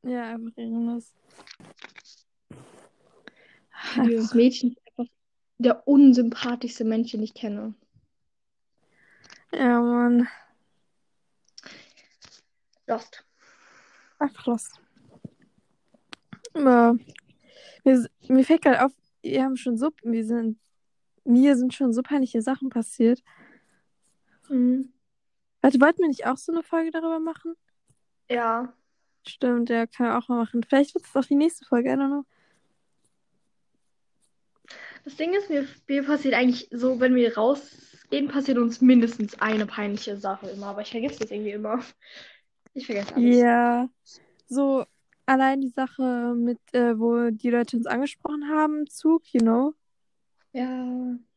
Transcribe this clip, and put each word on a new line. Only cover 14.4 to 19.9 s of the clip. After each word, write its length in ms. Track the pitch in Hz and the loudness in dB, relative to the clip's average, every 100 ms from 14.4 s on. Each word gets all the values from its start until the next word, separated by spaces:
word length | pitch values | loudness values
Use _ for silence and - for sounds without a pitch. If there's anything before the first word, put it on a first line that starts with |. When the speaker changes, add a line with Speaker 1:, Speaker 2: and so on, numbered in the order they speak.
| - | -4
Speaker 1:
lost. 340 | 233 - _ _ _ _ - - _ _ _ _ _ _ _ _ - _ - 466 | -4 -6 _ _ _ _ -20 -20 _ _ _ _ _ _ _ _ -20 _ -20 -12
Aber 420 | 330 269 240 233 240 - - _ _ _ - - - | 0 4 6 4 2 -4 -20 _ _ _ -20 -20 0
mir 100 | 269 | 4
s-, 160 | 254 226 _ - | 4 2 _ 0
mir 160 | 262 254 | 2 4
fällt 160 | 320 | 4
grad 180 | 294 240 | 4 2
auf, 120 | 262 _ _ _ | 0 _ _ _
wir 220 | - 262 | -6 -2
haben 140 | 269 262 | -2 -4
schon 200 | 262 226 | -6 -4
so, 140 | 285 | -4